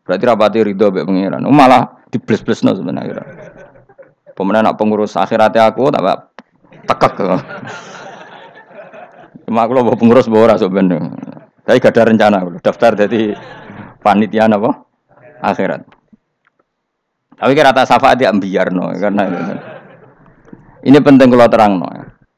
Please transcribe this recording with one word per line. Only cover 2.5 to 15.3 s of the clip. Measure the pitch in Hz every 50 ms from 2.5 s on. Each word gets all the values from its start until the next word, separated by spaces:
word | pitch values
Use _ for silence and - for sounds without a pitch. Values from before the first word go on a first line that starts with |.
| 110 - - 123 110
sebenarnya. | 95 - - - - - - - - - - - - - - - - - - _ _ _ _ _ - - _ _ _ _ - -
Pemenang | - 95 98 101 110 110
nak | 95 -
pengurus | - 110 107 107 104 104 98 -
akhirate | 85 92 95 117 110 110 107 104 113 113
aku | 110 107 110 123 147 -
tak | - 87 95 - - - _ _ - - _ _ _ _ _ _ - - -
tekek. | - - - 131 - - 101 92 90 - - - - - - - - - - - - - - - - - - - - - - - - - - _ 175 202 - - - - - - _ - - - - - _
Cuma | - 117 113 113
aku | 113 123 135
lho | 123 110 123
pengurus | 104 113 117 117 131 123
mbok | 113 110 107 110 117
ora | 107 92
sok | 107 92 92
ben. | 98 95 92 90 80 85 67 - - - - - - - _ _ _ _
Tapi | - 110 127
gak | 120 113 -
ada | 117 113 113
rencana | 113 107 107 104 104 95 90
aku, | 90 85 90
daftar | - 107 - - - - 110 98
dadi | 104 98 117 107 113 104 101 - - - - - - - - - - - - _ -
panitia | 104 98 101 110 98 95 110 110 110
napa? | 107 101 107 131 - - _ _ _ _ _ _ _ _ _ -